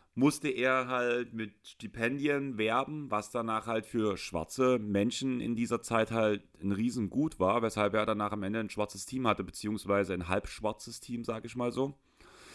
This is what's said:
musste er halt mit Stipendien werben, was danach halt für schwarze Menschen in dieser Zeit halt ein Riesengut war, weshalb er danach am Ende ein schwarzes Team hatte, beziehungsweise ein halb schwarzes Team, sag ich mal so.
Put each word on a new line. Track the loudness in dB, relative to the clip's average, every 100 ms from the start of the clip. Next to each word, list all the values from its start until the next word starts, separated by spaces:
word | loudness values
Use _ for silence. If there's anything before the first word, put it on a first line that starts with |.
| _
musste | 2 4 4 -2
er | 0 2 2 0
halt | 0 2 0 -2
mit | -6 -8 -10 -20
Stipendien | -14 -12 -2 0 0 0 0 0 0
werben, | 2 2 0 -4 -4
was | -4 -2
danach | -4 -2 -2 0
halt | -2 0
für | 0 2 0
schwarze | -4 -4 -4 2 4 4
Menschen | 2 2 2 0 -2 -2
in | -2 0
dieser | 0 -2
Zeit | 0 0 2
halt | 4 2 2 -4 -6
ein | -2
Riesengut | 0 0 0 0 2 0 2
war, | 2 4
weshalb | 2 2 2
er | 2 0
danach | 0 0
am | -2
Ende | -2 -2
ein | -4
schwarzes | -4 -4 -4 -8
Team | -2 0
hatte, | 0 -2
beziehungsweise | -6 -4 -4 2 2 2
ein | -2 0
halb | -2 -2
schwarzes | -4 -4 -4 -10 -14
Team, | -8 -8
sag | -6 -6 -6
ich | -2
mal | -2
so. | 0 -2 -4 _ _ -20 -20 -20